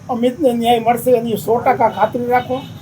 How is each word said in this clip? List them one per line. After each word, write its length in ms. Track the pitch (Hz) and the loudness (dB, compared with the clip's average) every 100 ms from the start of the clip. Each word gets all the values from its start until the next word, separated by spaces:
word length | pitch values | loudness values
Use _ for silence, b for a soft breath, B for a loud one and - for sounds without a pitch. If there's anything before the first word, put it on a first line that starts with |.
| - | -8
અમિતને 440 | 233 254 254 269 | -2 -2 0 0
ન્યાય 260 | 233 233 233 | 2 2 2
મળશે 320 | 226 240 240 | 2 0 2
એની 260 | 240 233 208 | 2 2 -4
સો 220 | - 240 | -2 0
ટકા 300 | 262 240 226 | 2 2 0
ખાતરી 360 | 190 214 247 240 | 2 -2 -2 -2
રાખો 360 | 247 247 254 - - | -2 -2 -6 -8 -16